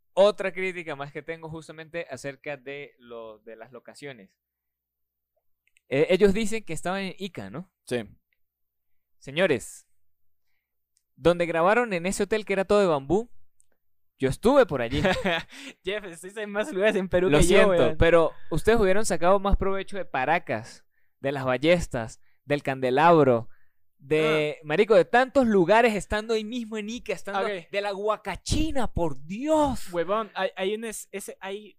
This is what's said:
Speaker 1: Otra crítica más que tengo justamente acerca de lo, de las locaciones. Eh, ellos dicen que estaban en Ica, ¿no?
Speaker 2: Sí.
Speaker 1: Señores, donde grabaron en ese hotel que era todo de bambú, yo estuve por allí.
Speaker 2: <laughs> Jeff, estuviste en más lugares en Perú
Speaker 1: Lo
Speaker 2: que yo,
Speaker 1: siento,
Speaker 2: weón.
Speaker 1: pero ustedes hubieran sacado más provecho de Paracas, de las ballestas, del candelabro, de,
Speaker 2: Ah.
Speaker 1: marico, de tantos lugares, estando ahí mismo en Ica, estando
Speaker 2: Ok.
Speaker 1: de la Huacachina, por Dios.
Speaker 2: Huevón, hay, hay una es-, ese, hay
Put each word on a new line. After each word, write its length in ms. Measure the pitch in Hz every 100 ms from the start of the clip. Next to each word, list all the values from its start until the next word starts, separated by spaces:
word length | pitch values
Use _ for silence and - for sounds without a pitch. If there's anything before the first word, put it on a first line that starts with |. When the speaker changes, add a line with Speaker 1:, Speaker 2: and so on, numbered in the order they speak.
| _
Speaker 1:
Otra 380 | - 202 202 190
crítica 440 | 175 190 180 160 139
más 140 | 139
que 80 | 156
tengo 260 | 151 165 160
justamente 560 | 160 151 160 160 170 -
acerca 460 | - 139 135 151 143
de 360 | 127 143 139 _
lo, 400 | 120 117 113 107
de 160 | 117 110
las 160 | 117
locaciones. 580 | 120 - 107 143 120 95 _ _ _ _ _ _ _ _ _ _ _ _ _ _ _ _
Eh, 200 | 135 151
ellos 240 | 180 202
dicen 300 | 196 214 226
que 100 | -
estaban 280 | 156 175 196
en 140 | 190 -
Ica, 320 | 196 - 98
¿no? 220 | 127 185 _ -
Speaker 2:
Sí. 180 | 120 104 - _ _ _ _ _ _ _ _ _ _
Speaker 1:
Señores, 720 | - 147 185 120 - - _ _ _ _ _ _ _ _ _ _ _ _ _ _
donde 300 | 143 175 170
grabaron 480 | 165 175 226 240
en 120 | 180 180
ese 180 | 196
hotel 220 | 202 220 208
que 80 |
era 120 | 190 185
todo 140 | 208
de 80 | 190
bambú, 420 | 143 139 190 240 - - _ _ _ _ _ _ _
yo 120 | 135
estuve 360 | - 226 277 220
por 160 | 135
allí. 200 | 117 143
Speaker 2:
<laughs> 800 | 185 175 196 165 - - 269 -
Jeff, 200 | - 208 196
estuviste 360 | 165 185 214
en 100 | 208
más 200 | 202 254
lugares 220 | 185 214 196
en 140 | 185
Perú 200 | 180 185
Speaker 1:
Lo 80 | -
Speaker 2:
que 40 |
yo, 40 | 175
Speaker 1:
siento, 220 | 196 196
Speaker 2:
weón. 260 | 175 120 -
Speaker 1:
pero 340 | 165 170 160 - -
ustedes 280 | 156 - 226
hubieran 260 | 190 196 -
sacado 340 | 180 175 202
más 160 | 196 185
provecho 400 | 190 196 190 196
de 80 | 175
Paracas, 800 | 135 131 170 - 113 117 - _ _ _ _
de 100 | 135
las 140 | 139 131
ballestas, 760 | 127 151 175 - 123 113 - - _ -
del 160 | 143
candelabro, 840 | 143 131 127 131 170 170 131 117 117 - - _ _ _
de, 560 | 139 151 156 156 151 143
Speaker 2:
Ah. 40 | 151
Speaker 1:
marico, 300 | 156 208 202
de 80 |
tantos 420 | 160 240 262 277 233
lugares, 480 | 196 165 220 240
estando 400 | 208 - 214 220
ahí 120 | 220 214
mismo 320 | 247 220 220
en 120 | 208
Ica, 220 | 240 -
estando 280 | 180 - 202 208
Speaker 2:
Ok. 200 | 190 -
Speaker 1:
de 120 | 202
la 120 | 202
Huacachina, 920 | 196 208 208 196 175 - - 311 285 208
por 280 | - 165 135 151
Dios. 680 | 202 294 311 285 226 190
Speaker 2:
Huevón, 400 | 175 165 214 214 185
hay, 140 | 190 -
hay 180 | 190 214
una 120 | 226
es-, 200 | 202 -
ese, 260 | 196 - -
hay 340 | 190 202 208